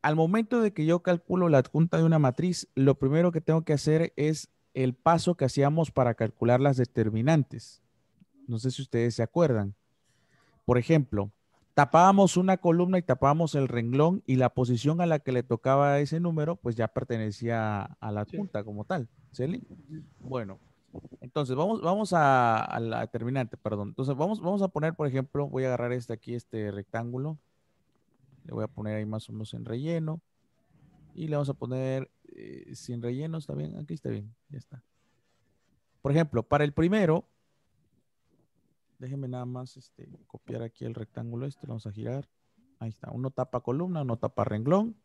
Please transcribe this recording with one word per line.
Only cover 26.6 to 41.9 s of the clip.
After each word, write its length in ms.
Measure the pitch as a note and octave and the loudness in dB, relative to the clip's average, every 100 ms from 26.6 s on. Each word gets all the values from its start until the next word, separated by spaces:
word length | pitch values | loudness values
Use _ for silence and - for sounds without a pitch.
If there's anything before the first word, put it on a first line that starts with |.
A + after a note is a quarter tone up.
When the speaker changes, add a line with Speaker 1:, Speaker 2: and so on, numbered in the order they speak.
| G#2 | -6
Speaker 1:
rectángulo. 680 | G2+ F#2+ A2+ A#2+ B2+ D3 D#3 _ _ _ _ _ _ _ _ _ _ | -8 -8 -8 -6 -6 -8 -10 _ _ _ _ _ _ _ _ _ _
Le 80 | - | -12
voy 120 | A2+ | -8
a 40 | A2 | -8
poner 280 | - G#2+ G#2+ | -8 -8 -6
ahí 100 | G#2+ | -6
más 220 | A2 - | -8 -10
o 40 | |
menos 220 | A2 G#2+ | -12 -12
en 100 | A#2 | -12
relleno. 560 | A2+ A#2 D3+ E3 D#3 D#3+ _ _ _ _ _ _ _ _ - | -10 -8 -4 -4 -4 -8 _ _ _ _ _ _ _ _ -20
Y 140 | - D#3+ | -12 -4
le 80 | D3 | -2
vamos 120 | C#3 | -2
a 60 | |
poner, 560 | - A#2+ C3 C3 C3 - _ - | -4 -6 -4 -4 -4 -8 _ -20
eh, 380 | - G#1+ - - | -20 -18 -18 -16
sin 260 | B2+ - A#2+ | -16 -12 -8
relleno, 380 | A#2+ B2+ D#3+ D#3+ | -6 -6 -6 -8
¿está 160 | C#3+ | -8
bien? 240 | C#3+ D3+ - | -8 -8 -10
Aquí 160 | D3+ | -10
está 140 | E3 C3 | -10 -8
bien, 260 | G#2+ G#2+ A#2 _ | -8 -10 _ _
ya 100 | C#3 | -18
está. 240 | - C3 _ _ _ _ _ _ _ _ _ _ _ _ | -16 -20 _ _ _ _ _ _ _ _ _ _ _ _
Por 100 | C3+ | 0
ejemplo, 320 | D3+ D#3+ A#2 | 2 2 -2
para 220 | - D3 | 0 0
el 80 | D3 | 0
primero, 560 | C#3+ E3+ G#3+ F3 E3 - _ _ _ _ _ _ _ _ _ _ _ _ _ _ _ _ _ | 2 2 2 2 2 -2 _ _ _ _ _ _ _ _ _ _ _ _ _ _ _ _ _
déjenme 300 | B2+ C#3 C3 | -12 -10 -8
nada 160 | B2+ | -8
más, 320 | B2 B2+ B2+ - | -8 -10 -12 -18
este, 320 | _ - - - _ | _ -20 -20 -20 _
copiar 360 | - - A#2 | -20 -10 -8
aquí 220 | A#2 _ | -8 _
el 100 | A#2+ | -10
rectángulo 520 | A#2 A2 - A#2 A#2 C3+ | -10 -10 -10 -10 -8 -8
este, 200 | - C#3+ | -10 -12
lo 60 | |
vamos 140 | A2+ | -10
a 60 | G#2+ | -10